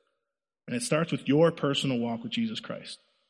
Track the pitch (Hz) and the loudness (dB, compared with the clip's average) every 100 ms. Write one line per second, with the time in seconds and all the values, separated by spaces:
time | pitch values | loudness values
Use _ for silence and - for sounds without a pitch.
0 | _ _ _ _ _ _ - 123 - 156 | _ _ _ _ _ _ -8 -6 0 0
1 | 165 135 - 143 165 165 143 139 139 123 | 0 -2 2 6 6 4 -2 0 0 0
2 | 117 113 113 - 113 110 - - - - | -2 -4 -4 -2 -2 -4 -8 -12 -12 -18
3 | _ _ | _ _